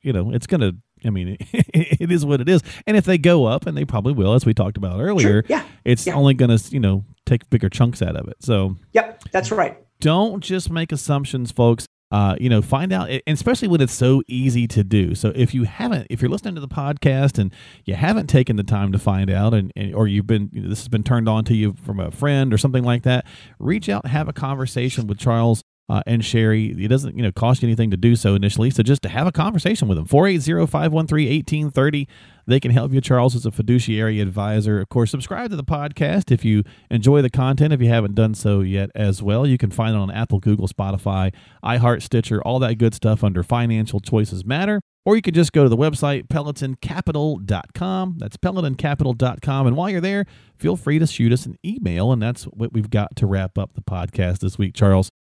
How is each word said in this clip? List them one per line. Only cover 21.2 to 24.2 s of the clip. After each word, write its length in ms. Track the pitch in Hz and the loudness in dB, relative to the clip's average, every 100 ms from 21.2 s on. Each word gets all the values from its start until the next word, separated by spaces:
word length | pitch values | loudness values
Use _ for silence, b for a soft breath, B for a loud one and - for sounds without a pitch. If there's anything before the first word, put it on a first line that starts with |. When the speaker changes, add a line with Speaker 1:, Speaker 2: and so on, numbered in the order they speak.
| 110 | 2
Speaker 1:
on 160 | 110 110 | 0 0
to 100 | 113 | 0
you 160 | 107 95 | 0 -2
from 160 | - 101 | -8 -6
a 140 | 85 | -6
friend 400 | - 143 139 135 | -4 0 2 2
or 40 | 110 | 2
something 260 | 139 127 | 2 0
like 180 | 120 120 | 0 0
that, 240 | 127 123 - B B B | 0 -2 -4 B B B
reach 300 | 123 202 - | -4 -4 -4
out, 180 | 101 - | -6 -2
have 220 | 143 | -4